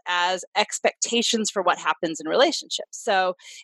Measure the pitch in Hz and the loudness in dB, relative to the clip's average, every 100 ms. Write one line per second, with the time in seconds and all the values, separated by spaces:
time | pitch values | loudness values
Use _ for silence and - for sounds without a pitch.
0 | - 180 180 185 - 202 214 - - - | -2 0 2 0 -2 0 0 0 -2 0
1 | - 233 220 226 208 208 175 156 156 156 | 0 0 0 0 -2 0 0 0 0 -2
2 | 170 156 156 202 311 - - - - - | -4 -4 -2 4 4 2 -6 -10 -10 -8
3 | - 190 185 180 - - | -2 0 0 -2 -10 -16